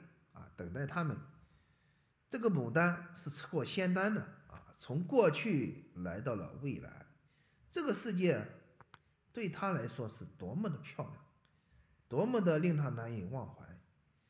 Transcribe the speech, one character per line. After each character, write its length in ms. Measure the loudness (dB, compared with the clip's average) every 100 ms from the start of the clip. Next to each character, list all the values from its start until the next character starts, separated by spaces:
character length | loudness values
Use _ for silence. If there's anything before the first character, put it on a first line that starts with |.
| -18 _ _
啊， 180 | -20 -20 -10
等 160 | -8
待 160 | -4 -4
他 160 | -2
们。 140 | -2 -4 -8 -20 -20 _ _ _ _ _ _ _ _
这 100 | 0
个 100 | 2
牡 220 | 2 4
丹 420 | 4 4 4 -4
是 160 | -10 -10
吃 160 | -10 -4
过 180 | -2 0
仙 280 | 0 2
丹 220 | 4 4 0
的， 60 | -4 -12 -18
啊， 260 | -20 -20 -20
从 260 | -4 -2
过 260 | 2 6 8
去 640 | 6 2 2 2 -4 -12 -6
来 260 | -4 -2
到 140 | -2 -2
了 180 | -4 -6
未 180 | -6 -6
来。 260 | -8 -16 -20 _ _ _ _ _ -10
这 140 | -4
个 100 | 0
世 220 | 0 0 2
界 320 | 4 4 0 -12 -20 _ -20 -20 _ _ _
对 160 | -6 -4
他 240 | -2 -2
来 120 | 0 -2
说 220 | -6 -8
是 160 | -8 -16 -10
多 180 | -6 -2
么 140 | -2
的 80 | -4
漂 260 | -8 -8
亮， 220 | -8 -8 -18 _ _ _ _ _ _ _ _
多 180 | 0 2
么 140 | 4
的 200 | 4 6
令 180 | 4 4
他 100 | 2
难 240 | -2 -4
以 120 | -6 -4
忘 280 | -6 -8
怀。 240 | -12 -18 -20 _ _ _ _ _